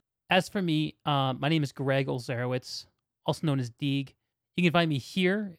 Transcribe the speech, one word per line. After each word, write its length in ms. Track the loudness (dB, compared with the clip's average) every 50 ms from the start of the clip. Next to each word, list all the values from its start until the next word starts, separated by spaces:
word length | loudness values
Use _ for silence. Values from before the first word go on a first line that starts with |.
| _ _ _ _ _ 0
As 180 | 2 2 2 0
for 140 | -2 -4 -2
me, 320 | 0 0 0 0 -2 -6 _ -4
uh, 280 | -2 0 0 0 0 -2
my 140 | -2 0 0
name 160 | 2 2 0
is 80 | -2 -4
Greg 340 | -4 -2 0 0 0 0
Olzarowitz, 800 | -2 -4 -6 -6 -6 -6 -4 -4 -4 -4 -4 -6 -8 -12 -14 -14 _ _ _ _ _ _ _ -4
also 180 | -4 -4 -2 0
known 120 | 0 0 0
as 120 | 0 -4
Deeg. 440 | -6 -4 -2 -2 -2 -2 -4 -6 -12 _ _ _ _ _ _ _ _
You 60 | 2 2
can 80 | 4 4
find 160 | 4 4 4
me 100 | 2 -2
here 580 | -4 -4 -2 0 2 2 2 0 -2 -6 -6